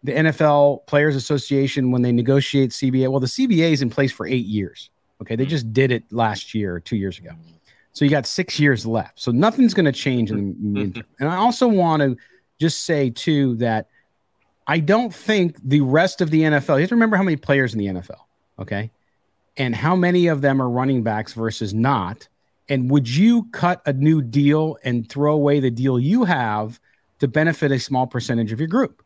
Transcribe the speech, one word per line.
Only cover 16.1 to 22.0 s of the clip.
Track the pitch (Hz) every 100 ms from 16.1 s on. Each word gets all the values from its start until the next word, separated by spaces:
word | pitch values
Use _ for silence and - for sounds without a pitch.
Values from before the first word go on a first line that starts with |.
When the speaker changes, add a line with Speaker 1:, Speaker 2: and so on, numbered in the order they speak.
| -
Speaker 1:
of | 165
the | 156
N | 156 147
F | 135
L, | 143
you |
have | 180
to | 233
remember | 226 208
how |
many | 190 151
players | - 139 127
in | 107
the | 101
N | 92
F | 82
L, | - _ _ _ -
okay? | 95 101 113 _ _ _ _ _ _ -
And | 131 113
how | 135 185
many | 180 180 175
of | 151
them | 139 135
are | 127
running | 123 131 131
backs | 113 107 107
versus | - 113 107 107
not. | 104 123 135